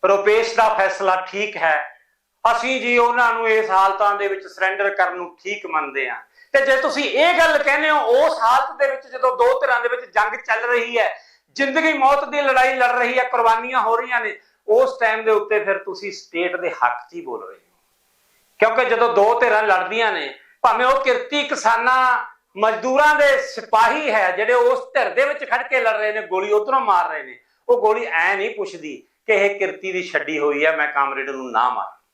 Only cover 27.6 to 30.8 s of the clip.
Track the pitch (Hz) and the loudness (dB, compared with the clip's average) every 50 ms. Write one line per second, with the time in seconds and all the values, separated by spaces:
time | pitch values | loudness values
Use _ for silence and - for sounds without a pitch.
27.6 | _ - - - - 214 214 233 240 - 165 165 165 185 196 202 196 226 226 208 | _ 0 0 2 4 2 0 0 -2 -2 0 0 2 2 0 -2 -4 -6 -6 -6
28.6 | 196 165 - 175 151 151 139 117 - _ _ _ _ - 220 196 196 202 202 202 | -8 -10 -10 -14 -14 -14 -14 -14 -18 _ _ _ _ 0 0 2 2 0 0 -2
29.6 | 196 190 190 - - 190 180 185 180 175 - 156 147 139 156 151 147 147 147 143 | -4 -6 -6 -8 -10 -6 -6 -6 -6 -4 -4 -4 -4 -2 -4 -2 0 0 0 2
30.6 | 151 156 160 160 | 0 0 2 0